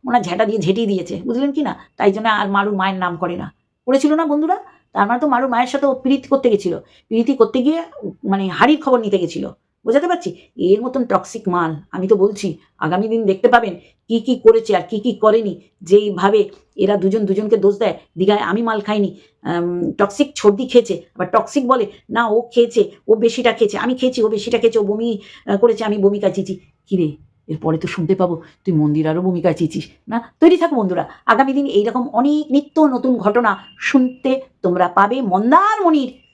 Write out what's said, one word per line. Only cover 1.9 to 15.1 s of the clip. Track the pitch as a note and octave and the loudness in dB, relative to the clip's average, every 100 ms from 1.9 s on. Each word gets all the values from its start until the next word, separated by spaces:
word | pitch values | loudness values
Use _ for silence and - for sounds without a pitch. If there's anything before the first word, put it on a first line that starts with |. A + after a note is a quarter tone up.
| _ | _
তাই | G3+ | 0
জন্য | G3+ A3 | 2 -2
আর | G#3 G3+ | -2 0
মারুর | G3+ G3+ | 0 0
মায়ের | G3 F#3+ F#3+ | -2 -2 -2
নাম | F3+ E3+ | -6 -4
করে | F3 F3 | -6 -6
না, | - _ _ _ - | -12 _ _ _ -2
করেছিল | C4+ D4 | 0 2
না | D#4 E4 | 0 0
বন্ধুরা? | D4 D4+ G4 - _ _ | -2 0 -4 -6 _ _
তার | G3 G3+ | -4 -2
মানে | B3 | 0
তো | D4+ | 0
মারুর | B3 C4+ | 0 0
মায়ের | A#3 B3+ | -2 -2
সাথে | C#4 C#4 | -2 -2
ও | |
প্রীতি | C4 - C4+ - | -2 0 -2 0
করতে | C4+ B3 | 0 2
গেছিল, | G3+ F#3 E3 - _ _ | 0 -2 -6 -12 _ _
প্রীতি | A3+ A#3 | -2 0
করতে | C4+ A3+ F4+ | 2 2 2
গিয়ে, | B3+ E4 E4+ - G4+ - A3 | 0 -2 -6 -12 -14 -10 -4
মানে, | G3 F#3+ | -4 -4
হাড়ির | - A#3 D4+ | 0 2 2
খবর | C#4 B3+ | 2 0
নিতে | G#3+ F#3+ | 2 -2
গেছিল, | E3+ E3+ - - _ _ | -2 -6 -10 -12 _ _
বোঝাতে | A3 C4 F4 | 0 0 0
পারছি? | F4 - - _ - | -4 -6 -12 _ -4
এর | F3+ G#3 | 0 0
মতন | B3 C4 | 0 -4
টক্সিক | A#3+ F#3+ - A3+ G3 | -2 -2 -4 -10 -4
মাল, | F3+ E3 D#3 - | -2 -2 -6 -10
আমি | F#3 F#3 | -8 0
তো | G#3 | 2
বলছি, | G3 G#3 G3 - _ _ | 2 0 -8 -8 _ _
আগামী | D#3 F3+ A3 | -4 -2 -2
দিন | A3+ G#3 | -2 -2
দেখতে | F#3+ A#3+ | 0 2
পাবেন | A#3+ A3 E3+ _ _ _ | 2 0 -10 _ _ _
কি | A3+ | -4
কি | A3+ B3 | -2 4
করেছে | A3 A3+ A3 F#3 | 6 4 2 -2
আর | F3 | -2
কি | A3 | -4
কি | A#3+ | -4